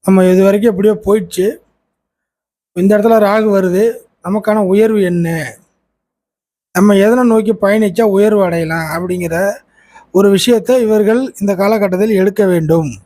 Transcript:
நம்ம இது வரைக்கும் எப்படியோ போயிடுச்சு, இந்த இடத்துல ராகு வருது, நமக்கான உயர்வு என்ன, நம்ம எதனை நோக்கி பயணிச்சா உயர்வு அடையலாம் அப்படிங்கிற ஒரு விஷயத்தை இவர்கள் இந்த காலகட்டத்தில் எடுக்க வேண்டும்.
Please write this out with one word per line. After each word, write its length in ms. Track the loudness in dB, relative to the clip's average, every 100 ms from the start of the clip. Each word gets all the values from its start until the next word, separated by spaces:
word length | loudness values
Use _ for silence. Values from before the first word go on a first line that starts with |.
| 2
நம்ம 200 | 2 4
இது 160 | 4
வரைக்கும் 300 | 2 2 0
எப்படியோ 240 | 0 0 0
போயிடுச்சு, 480 | -2 -2 -2 -4 -4 -6 _ _ _ _ _ _ _ _ _ _ _ -2
இந்த 160 | 0
இடத்துல 240 | 2 2 2
ராகு 280 | 2 0 0
வருது, 340 | 0 0 0 -2 -4 _ _
நமக்கான 380 | -6 -4 -2 -2 0
உயர்வு 280 | 2 2 2
என்ன, 240 | 0 -2 -2 -4 -8 -14 _ _ _ _ _ _ _ _ _ _ _ 0
நம்ம 200 | 2 4
எதனை 260 | 2 2
நோக்கி 300 | 2 0 0
பயணிச்சா 520 | -2 0 0 -2 0 0 2
உயர்வு 260 | 2 2
அடையலாம் 460 | 0 -2 -4 -6 -6
அப்படிங்கிற 440 | -8 -6 -6 -4 -2 -4 -6 _ _ _ -20 _
ஒரு 160 | 0 2
விஷயத்தை 460 | 2 2 0 0 0
இவர்கள் 400 | 2 0 2 0 -2 -6
இந்த 140 | -4 -2
காலகட்டத்தில் 640 | 0 0 -2 -2 0 0
எடுக்க 220 | 0 0 0
வேண்டும். 460 | 0 0 0 -2 -10